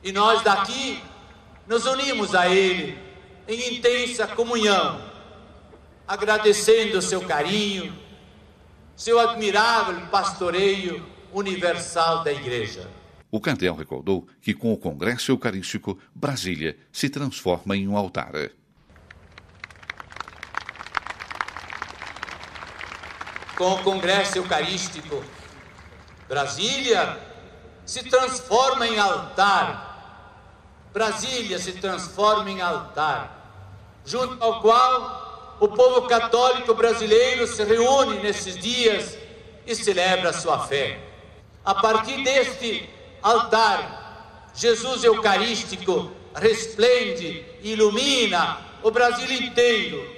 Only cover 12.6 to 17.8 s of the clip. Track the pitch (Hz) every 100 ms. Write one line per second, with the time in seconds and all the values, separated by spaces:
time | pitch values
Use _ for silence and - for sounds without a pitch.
12.6 | 104 98 92 - - - _ 110 160 123
13.6 | 92 80 76 67 76 127 - _ - 104
14.6 | 113 107 87 71 92 123 - 131 120 95
15.6 | 90 107 - 95 _ - - 127 95 80
16.6 | 78 - _ - 170 - 139 - 95 87
17.6 | 101 98